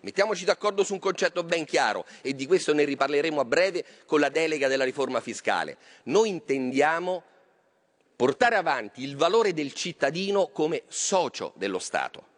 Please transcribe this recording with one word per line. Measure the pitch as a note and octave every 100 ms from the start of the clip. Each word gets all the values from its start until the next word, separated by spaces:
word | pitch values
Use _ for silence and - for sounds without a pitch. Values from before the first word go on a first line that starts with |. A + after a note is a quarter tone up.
mettiamoci | G2+ F3+ G#3+ F#3
d'accordo | F#3 F#3 G#3 G3+
su | G3
un | F#3+
concetto | F#3+ F3+ F#3 F3
ben | E3+ E3+
chiaro, | D3+ D#3 B2 G2 - -
e | C3+
di | C3+
questo | C3+ F3+ -
ne | D3
riparleremo | C#3+ C3+ C#3 D3 D#3+ D3+
a |
breve | B2 D3 F#3+ E3+ - -
con | _ D#3
la | C#3+
delega | D3+ D#3+ D3+ C3+
della | C3+
riforma | C3 C3 B2+ B2
fiscale. | A2+ G#2 - F#2 D#2 C#2 - -
Noi | - F3 A3
intendiamo | F3+ - C3+ B2+ C3+ D3 E3 F3+ F3+ _ _ _ _ _ _ _ _ _
portare | - B2+ C#3 A#3+
avanti | G#3+ E3 C3+ G#2+ -
il | C3+ C#3
valore | E3+ A3 G#3+
del | D#3+ C#3
cittadino | - F3+ - C#3 D#3+ G3 G3+ F3+
come | - D#3 D3 _
socio | - - F#3+ C#3 - F2+
dello | - G2 F#2
Stato | - D#2 C2 - _